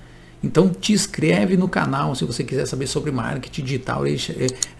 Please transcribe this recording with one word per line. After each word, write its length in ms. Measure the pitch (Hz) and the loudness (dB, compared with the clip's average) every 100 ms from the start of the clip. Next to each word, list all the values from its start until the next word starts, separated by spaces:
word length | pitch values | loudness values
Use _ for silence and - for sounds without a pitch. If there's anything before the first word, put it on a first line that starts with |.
| - - - - | -18 -20 -20 -6
Então 280 | - - 185 | 0 4 4
te 240 | 175 - | 4 2
inscreve 640 | 202 - - 160 175 196 185 | 2 0 0 2 4 4 4
no 100 | 185 | 2
canal 480 | - 139 135 151 131 | 2 0 0 0 -2
se 80 | |
você 200 | 147 120 | -2 -2
quiser 220 | 127 131 139 | -2 -2 -2
saber 220 | 131 135 | -4 -4
sobre 240 | 151 147 | -2 -2
marketing 520 | 131 117 139 - - | -2 -2 -4 -6 -6
digital, 400 | 131 135 - 131 | -4 -4 -2 -2
redes, 260 | 143 143 - | 0 -2 -4
eh, 180 | - 127 127 - | -2 -2 0 -4